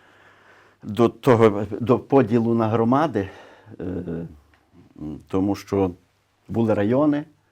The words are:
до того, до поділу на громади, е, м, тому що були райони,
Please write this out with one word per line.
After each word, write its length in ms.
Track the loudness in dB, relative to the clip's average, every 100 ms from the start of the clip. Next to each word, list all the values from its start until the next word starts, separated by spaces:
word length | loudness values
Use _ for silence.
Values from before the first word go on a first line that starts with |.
| _ _ _ _ _ _ _ _
до 260 | -6 0 0
того, 540 | 2 2 6 6 2 -6 -4
до 200 | 0 0
поділу 540 | 2 2 2 0 0
на 140 | 0 0
громади, 640 | 0 2 0 0 -4 -6 -10 -20 -20 -20 -14
е, 40 | -10 -10 -8 -10 -12 -18 _ _ _ _ -20 -16
м, 200 | -14 -14 -6
тому 280 | -2 -2 -4
що 360 | -4 -2 -2 -4 _ _ _ _ -8
були 260 | -4 -2
райони, 500 | 0 0 0 0 -2 -6 _ _